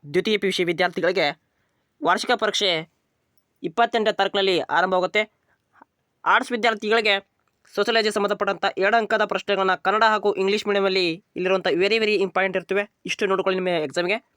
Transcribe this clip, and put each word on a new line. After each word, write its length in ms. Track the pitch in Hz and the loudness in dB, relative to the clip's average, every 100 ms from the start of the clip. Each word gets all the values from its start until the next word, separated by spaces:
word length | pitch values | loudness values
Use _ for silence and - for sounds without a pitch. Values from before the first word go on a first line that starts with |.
| 143 | -2
ದ್ವಿತೀಯ 240 | 165 185 214 | -2 0 -2
ಪಿ 100 | 196 | -2
ಯು 40 | |
ಸಿ 120 | 185 | -2
ವಿದ್ಯಾರ್ಥಿಗಳಿಗೆ 760 | 175 170 180 185 165 185 147 156 _ _ _ _ _ _ | -2 0 -2 0 -2 0 -2 -2 _ _ _ _ _ _
ವಾರ್ಷಿಕ 280 | 302 190 - 240 | 0 0 0 -2
ಪರೀಕ್ಷೆ 540 | 214 - 202 165 160 _ _ _ _ _ _ _ | 0 0 0 -2 -4 _ _ _ _ _ _ _
ಇಪ್ಪತ್ತೆಂಟನೇ 500 | 180 160 233 233 214 | -10 0 0 2 0
ತಾರೀಕಿನಲ್ಲಿ 460 | 208 196 202 196 175 | 0 0 0 0 0
ಆರಂಭವಾಗುತ್ತೆ. 720 | - 151 185 185 180 214 214 _ _ _ _ _ _ _ _ _ - | 0 0 2 0 0 -2 -4 _ _ _ _ _ _ _ _ _ 0
ಆರ್ಟ್ಸ್ 260 | 202 233 | 0 0
ವಿದ್ಯಾರ್ಥಿಗಳಿಗೆ 800 | 240 233 220 214 226 214 196 - _ _ _ _ - | -2 0 -2 0 0 2 0 -2 _ _ _ _ -4
ಸೋಷಿಯಾಲಜಿ 360 | 202 226 214 | 0 2 2
ಸಂಬಂಧಪಟ್ಟಂಥ 540 | 208 202 202 196 190 196 - | 0 0 0 -2 -2 -4 0
ಎರಡು 200 | 190 226 | 2 2
ಅಂಕದ 280 | 214 220 208 | 2 0 0
ಪ್ರಶ್ನೆಗಳನ್ನ 500 | 190 - 196 190 180 | -2 -2 0 2 0
ಕನ್ನಡ 280 | 185 208 | 0 2
ಹಾಗೂ 300 | 226 214 208 | 4 2 0
ಇಂಗ್ಲೀಷ್ 340 | 185 190 208 208 | 0 0 0 0
ಮೀಡಿಯಮಲ್ಲಿ 560 | 202 196 190 175 165 _ - | 0 2 0 -2 -4 _ -6
ಇಲ್ಲಿರುವಂಥ 320 | 180 190 185 | -2 0 0
very, 260 | 165 196 | 0 2
very 180 | 220 214 | 2 2
ಇಂಪಾರ್ಟೆಂಟ್ 460 | 208 190 185 190 185 | 0 0 0 -2 -2
ಇರ್ತವೆ. 340 | 180 196 208 _ - | -2 -4 -4 _ -10
ಇಷ್ಟು 200 | - 202 | -4 -2
ನೋಡ್ಕೊಳ್ಳಿ 340 | 190 190 185 | 0 0 -2
ನಿಮ್ಮ 240 | 180 175 | 0 -2
ಎಕ್ಸಾಮ್‌ಗೆ. 420 | 151 175 175 220 _ | -2 -4 -2 -4 _